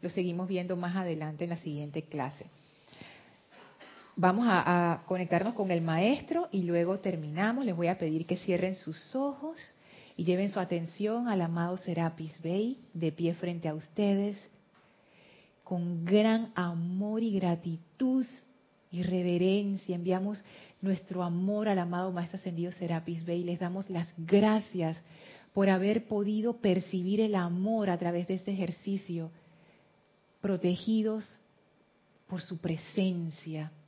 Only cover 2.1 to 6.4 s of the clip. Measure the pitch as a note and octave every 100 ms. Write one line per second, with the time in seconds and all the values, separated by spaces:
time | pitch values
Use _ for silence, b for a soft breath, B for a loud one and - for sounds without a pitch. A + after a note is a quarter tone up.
2.1 | D3+ C3+ - - - - B B B B
3.1 | B B B _ B B B B B B
4.1 | - F#3 F#3+ A#3+ F#3 - F3 E3+ E3+ -
5.1 | F#3 F3+ E3+ F#3+ A#3 F#3+ F3 E3 D#3+ G3+
6.1 | D4 - E4